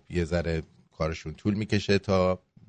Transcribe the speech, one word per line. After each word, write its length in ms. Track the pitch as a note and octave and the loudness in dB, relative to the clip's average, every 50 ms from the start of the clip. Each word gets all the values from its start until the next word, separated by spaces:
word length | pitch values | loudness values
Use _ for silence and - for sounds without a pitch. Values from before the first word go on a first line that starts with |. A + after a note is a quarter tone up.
| - - | -8 -4
یه 160 | E2+ F2 E2+ | -2 -2 -2
ذره 380 | D#2 F2 E2+ D#2+ E2 D#2+ D#2+ - - _ _ _ _ | 0 0 -2 0 -2 -2 -4 -6 -8 _ _ _ _
کارشون 420 | _ - D#2+ D#2+ E2 - - D#2+ D#2 | _ -4 -4 -4 -4 -6 -10 -12 -12
طول 200 | - - G#2+ G2+ | -4 -2 -2 0
می‌کشه 460 | G#2+ G#2+ - G#2+ G2+ - - G2+ G2 | 0 0 0 0 0 2 2 2 2
تا 440 | - - F#2+ F#2 F2+ F#2 F#2 - _ _ _ _ - | 2 2 2 4 4 2 0 -2 _ _ _ _ -18